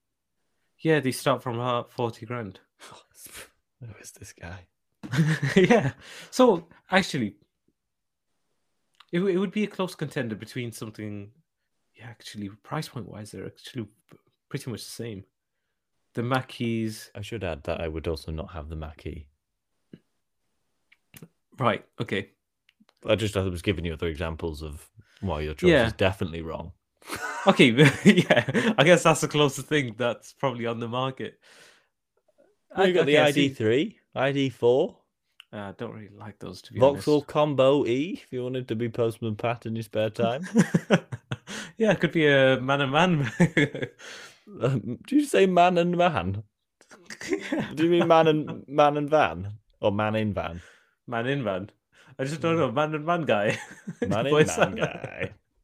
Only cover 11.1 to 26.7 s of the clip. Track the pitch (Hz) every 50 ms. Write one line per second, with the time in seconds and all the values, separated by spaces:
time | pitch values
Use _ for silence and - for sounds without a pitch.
11.1 | 104 101 101 104 123 160 _ _ _ _ _ _ _ _ _ _ _ - 107 117
12.1 | 110 - - - - 107 104 98 104 _ _ - 147 156 151 - - 127 101 90
13.1 | - 104 107 107 - 95 95 - - _ - - - 123 107 - _ _ _ _
14.1 | - _ _ _ _ _ _ _ - 139 - 131 107 92 - - - - 117 120
15.1 | 104 98 - _ _ _ _ _ _ _ _ _ _ _ _ _ _ _ _ _
16.1 | _ 123 117 123 131 131 - - - - 120 117 117 113 110 110 110 - - -
17.1 | - 104 104 - 120 107 98 87 78 73 - 85 82 - 85 80 78 82 76 85
18.1 | 80 - - 82 80 78 - - - 80 73 78 80 78 76 76 - - - 80
19.1 | 78 80 73 - _ _ _ _ _ _ _ _ _ _ _ _ - - _ _
20.1 | _ _ _ _ _ _ _ _ _ _ _ _ _ _ _ _ _ _ _ _
21.1 | - - - - _ _ _ _ _ - 127 113 - - - _ _ - 117 -
22.1 | 110 98 - - _ _ _ _ _ _ _ _ _ _ _ _ _ _ - 117
23.1 | 107 95 110 101 - 98 95 95 90 82 - 107 87 82 82 85 78 - 87 85
24.1 | 78 71 87 80 80 78 85 82 78 76 80 76 73 78 - _ _ - _ _
25.1 | _ _ 98 95 80 76 76 76 76 - 180 175 160 131 113 113 - - 98 95
26.1 | 101 - 98 78 82 82 80 80 76 - 80 85